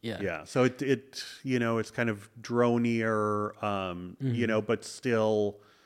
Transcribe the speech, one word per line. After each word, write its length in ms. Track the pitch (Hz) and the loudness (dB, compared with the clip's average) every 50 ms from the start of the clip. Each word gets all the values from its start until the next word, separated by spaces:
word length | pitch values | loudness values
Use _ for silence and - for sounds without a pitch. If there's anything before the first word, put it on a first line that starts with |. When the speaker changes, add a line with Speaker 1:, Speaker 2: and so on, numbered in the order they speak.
Speaker 1:
yeah. 200 | - 117 110 - 101 | -8 -8 -6 -4 -4
Speaker 2:
Yeah. 220 | 95 85 78 76 | -4 -4 -4 -6
So 180 | - - 135 127 | -4 2 4 4
it, 180 | 131 127 - | 4 2 0
it, 440 | 147 131 135 117 - - - - - - - - - | 0 0 0 0 -2 -8 -14 -14 -12 -12 -14 -10 -6
you 160 | 135 127 123 | -2 0 0
know, 200 | 120 117 113 113 | 2 2 0 0
it's 120 | 107 - | -2 -4
kind 180 | - - 120 117 | -2 -4 -2 -2
of 200 | 110 101 101 - - 120 | -2 -4 -6 -18 -20 -16
dronier, 1200 | 110 - 120 120 120 120 117 120 117 117 117 113 110 113 110 107 107 104 104 104 104 104 - - - | -8 -2 2 4 4 4 4 4 2 2 2 2 2 2 2 2 2 2 0 0 -2 -4 -6 -4 -4
um, 520 | 104 101 98 95 92 87 90 90 90 - - | -2 -2 -2 -2 -4 -6 -8 -10 -12 -10 -4
you 80 | 135 131 | -2 -2
Speaker 1:
Mm-hmm. 180 | 120 120 120 | 0 0 0
Speaker 2:
know, 160 | 110 110 107 104 | 2 2 0 2
but 220 | 110 117 104 - | 0 -2 -2 -2
still, 720 | - - - - 131 120 110 110 110 110 107 104 101 101 - - - _ _ _ | -8 -14 -8 -2 0 2 2 4 4 4 2 2 0 -2 -6 -16 -20 _ _ _